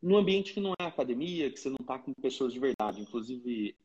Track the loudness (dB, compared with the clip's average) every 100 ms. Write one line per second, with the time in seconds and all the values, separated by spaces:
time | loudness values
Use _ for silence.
0 | 6 6 8 4 2 -2 -2 -2 -4 -2
1 | 0 0 -2 -2 -2 -2 -4 -4 -6 -6
2 | -6 -2 -2 0 -2 2 0 2 -2 -2
3 | -6 -8 -6 -8 -4 -2 -2 -4